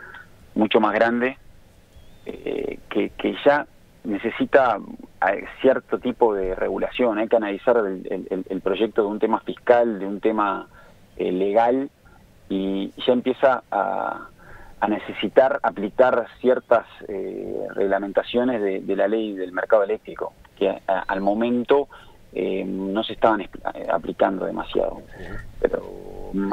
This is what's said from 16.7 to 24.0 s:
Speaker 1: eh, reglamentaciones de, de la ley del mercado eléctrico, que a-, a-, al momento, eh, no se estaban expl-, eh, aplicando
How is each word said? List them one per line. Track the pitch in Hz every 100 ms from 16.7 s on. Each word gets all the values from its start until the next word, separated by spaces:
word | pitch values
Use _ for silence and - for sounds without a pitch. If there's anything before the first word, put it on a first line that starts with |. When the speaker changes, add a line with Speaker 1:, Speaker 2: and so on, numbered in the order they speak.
| 113 - - -
Speaker 1:
eh, | 98 95 98 98 101 98
reglamentaciones | 104 98 98 101 95 - 120 127 117
de, | 101 95
de | 95 98
la | 101
ley | 113 107
del | 95 92
mercado | 92 92 110
eléctrico, | 98 151 - - - - - -
que | 98
a-, | 104 -
a-, | 95 -
al | 98
momento, | 98 107 120 123 117 143 139 - - - -
eh, | - 95 95
no | 95 95 95 101
se | -
estaban | 104 117 107
expl-, | 92 - -
eh, | - -
aplicando | -